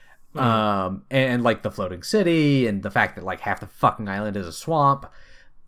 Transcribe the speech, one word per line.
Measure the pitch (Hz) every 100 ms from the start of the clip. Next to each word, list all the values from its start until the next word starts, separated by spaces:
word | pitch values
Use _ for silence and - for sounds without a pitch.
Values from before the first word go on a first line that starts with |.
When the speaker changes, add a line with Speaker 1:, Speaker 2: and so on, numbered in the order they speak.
| - - - -
Speaker 1:
Mm-hmm. | 123
Speaker 2:
Um, | 110 107 98 92 95 -
and, | 135 131 123
and, |
like, | 117 107
the | 104
floating | - 92 90
city | - 214 170 160 147 139 117
and | 101
the | 101
fact | 117 98 98
that, |
like, | 92 87
half | 104 95
the | 95
fucking | - 110 - 101
island | 98 107 101
is | 85
a |
swamp. | - - 160 139 139 - - - - - -